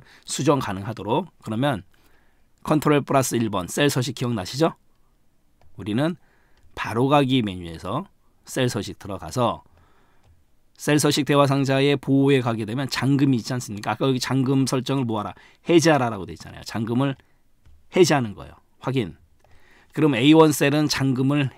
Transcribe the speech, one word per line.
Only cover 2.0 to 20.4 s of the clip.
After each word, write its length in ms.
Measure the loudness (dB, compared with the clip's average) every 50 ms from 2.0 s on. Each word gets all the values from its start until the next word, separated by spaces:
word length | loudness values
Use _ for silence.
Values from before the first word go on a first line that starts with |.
| _ _ _ _ _ _ _ _ _ _ _ _ -4
컨트롤 380 | -2 0 2 2 2 2 2
플러스 340 | 2 2 0 0 0 0 -2
일 140 | -2 -2 -2
번 180 | -4 -6 -6
셀 220 | -6 -2 0 0 0
서식 240 | 0 0 -4 -4 -4
기억나시죠? 640 | -6 -4 -4 -4 -4 -6 -6 -4 -2 -2 -2 -2 _ _ _ _ _ _ _ _ _ _ _ _ _ _ _ _ _ -20 -20 -16
우리는 380 | -10 -6 -4 -2 0 0 -2 -4 -6 _ _ _ _ _ _ _ _ -20 -18 -14
바로가기 640 | -12 -10 -4 -2 0 2 4 4 4 4 4 2 0
메뉴에서 640 | 0 0 -4 -8 -10 -12 -12 -12 -8 -8 -8 -8 -8 -10 _ _ _ _ _ _ _
셀 240 | -8 -4 -2 -2 -2
서식 300 | -2 -4 -6 -8 -10 -14
들어가서 640 | -12 -12 -12 -12 -10 -8 -2 0 0 0 0 -4 -8 _ _ _ _ _ _ _ _ _ _ _ _ _ _ _ _ _ _ _ _ _ _
셀 220 | -8 -2 0 2 2
서식 260 | 2 2 2 0 0
대화 220 | 2 2 4 4
상자의 500 | 4 2 0 0 0 0 2 2 2 0
보호에 440 | 0 0 0 2 2 4 4 4 2
가게 240 | 2 0 -4 -4 -4
되면 220 | -6 -6 -6 -6
잠금이 500 | -6 -4 -2 0 2 2 4 4 4 2
있지 160 | 2 0 -4 -6
않습니까? 380 | -8 -8 -8 -10 -8 -6 -6
아까 160 | -4 -2 0
여기 120 | 0 0 0
잠금 480 | -2 -2 0 0 0 2 2 2 2
설정을 380 | 0 0 -2 -2 -2 -4 -2 -2
뭐하라? 280 | -2 -4 -4 -6 -8 -12 -16 -20 -20 _ _ _ 2
해제하라라고 580 | 4 4 6 6 4 4 2 -2 -4 -6 -10
돼 60 | -12 -12
있잖아요. 280 | -14 -16 -18 -18 -18 -14
잠금을 520 | -10 -8 -6 -4 -2 -2 0 0 -2 -4 -6 _ _ _ _ _ _ _ _ _ -20 -20 -20 _ _ 2
해제하는 400 | 4 4 4 4 0 0 -4 -8
거예요. 180 | -12 -16 -20 -20 -20 _ _ _ _
확인. 380 | -8 -4 -2 -2 -4 -4 -8 -14 _ _ _ _ _ _ -20 -20 -20 -20 _ _ _ _ -2
그럼 220 | 0 2 2 2
에이원 360 | 4 6 8 8 8